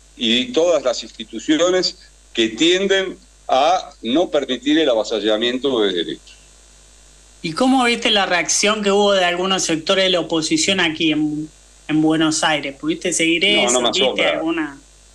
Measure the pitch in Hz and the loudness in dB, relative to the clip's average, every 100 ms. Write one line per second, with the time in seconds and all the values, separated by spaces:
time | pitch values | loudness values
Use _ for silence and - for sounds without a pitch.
0 | _ - 117 120 123 143 175 156 127 117 | _ -6 -2 0 0 0 2 2 0 -4
1 | 113 - 110 110 - 156 180 185 170 - | -8 -14 -14 -8 -2 2 2 2 -2 -6
2 | - - - - 113 110 165 185 196 196 | -16 -20 -10 -2 -2 0 2 2 2 0
3 | 190 - - _ - 131 151 185 - - | -2 -8 -18 _ -2 2 4 2 -2 -10
4 | 113 143 180 151 131 123 143 151 151 113 | -2 0 0 0 -2 -4 0 2 2 2
5 | 104 110 104 110 120 127 139 123 101 90 | 0 -2 0 0 0 -2 -2 0 0 0
6 | 78 - - - - - - - - - | -6 -10 -14 -20 -20 -20 -20 -20 -20 -20
7 | - - - - 170 156 254 262 240 233 | -20 -20 -20 -12 -8 -2 2 2 2 0
8 | 233 208 180 175 165 - 208 214 196 196 | 0 0 0 0 0 0 0 0 0 2
9 | 202 196 175 175 185 190 - 160 - 190 | 4 2 2 0 -2 -2 -2 -2 0 0
10 | 190 175 165 165 156 160 196 190 170 156 | 2 0 0 -2 0 0 0 0 0 0
11 | 160 151 151 151 156 - - - - 156 | 0 0 0 -2 -8 -14 -20 -18 -2 0
12 | 156 160 160 151 165 151 139 135 151 160 | 2 2 0 0 0 0 -4 -6 -6 -4
13 | 185 160 165 165 196 208 202 - - - | -4 0 0 2 2 2 2 2 0 0
14 | 127 - 160 - 160 160 151 139 - - | 0 0 -2 -2 -2 -4 -6 -10 -20 -20
15 | _ | _